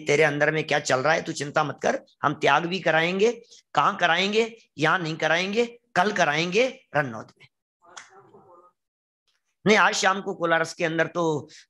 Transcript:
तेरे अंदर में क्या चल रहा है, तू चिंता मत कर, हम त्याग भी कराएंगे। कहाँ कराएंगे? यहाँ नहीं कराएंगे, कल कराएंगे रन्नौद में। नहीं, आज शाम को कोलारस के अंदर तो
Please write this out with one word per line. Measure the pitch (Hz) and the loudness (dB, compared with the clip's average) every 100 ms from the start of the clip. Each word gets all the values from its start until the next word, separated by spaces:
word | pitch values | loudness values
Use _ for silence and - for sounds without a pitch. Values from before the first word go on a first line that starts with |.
| 151 | 0
तेरे | 147 | 2
अंदर | 156 147 151 | 2 2 0
में | 156 - | 0 -2
क्या | 143 | -2
चल | 147 131 | 0 0
रहा | 135 | 2
है, | 165 | 0
तू | 170 | -2
चिंता | 156 143 147 | -8 -4 -2
मत | 147 135 | -2 -4
कर, | - 269 - - | -4 -4 -6 -4
हम | 139 147 | -4 0
त्याग | 143 143 170 | 2 2 0
भी | 185 | -4
कराएंगे। | 165 160 165 190 220 233 - - _ | 0 0 0 2 0 0 -12 -20 _
कहाँ | - 151 202 | 0 0 2
कराएंगे? | 170 170 196 214 226 226 _ - | 2 2 0 0 -2 -6 _ -2
यहाँ | 156 180 | 0 0
नहीं | 160 160 | -2 -2
कराएंगे, | 156 165 185 208 233 - _ | 0 0 0 -2 -4 -6 _
कल | - 196 | -2 0
कराएंगे | 202 156 147 175 196 254 254 _ 147 | 2 0 0 0 0 -2 -4 _ -4
रन्नौद | 139 110 120 | -4 -6 -14
में। | _ - _ _ _ _ - - 381 392 403 381 349 349 _ _ _ _ _ _ _ _ _ | _ -20 _ _ _ _ -20 -20 -20 -20 -20 _ -20 _ _ _ _ _ _ _ _ _ _
नहीं, | 190 208 | 2 4
आज | 180 | 4
शाम | 208 196 190 | 2 0 0
को | 180 | -4
कोलारस | 165 165 165 160 | -4 0 0 0
के | - | -4
अंदर | 170 165 160 | -4 -2 -2
तो | 170 165 151 - - | 0 -2 -2 -6 -20